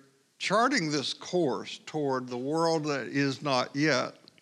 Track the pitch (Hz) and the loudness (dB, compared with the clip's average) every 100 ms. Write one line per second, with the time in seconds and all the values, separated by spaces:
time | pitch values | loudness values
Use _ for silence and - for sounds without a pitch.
0 | - _ _ - - 202 247 269 156 147 | -18 _ _ -8 0 2 4 2 0 -2
1 | 117 - - 180 151 101 107 - - 156 | -2 -6 -4 0 0 0 -6 -12 -10 -4
2 | 139 131 127 123 135 160 165 165 147 139 | -2 -2 -2 -6 -2 2 2 2 0 -2
3 | 117 139 139 131 147 127 - 139 156 127 | -2 0 0 0 0 0 0 2 2 2
4 | 123 - - - | 0 -8 -20 -20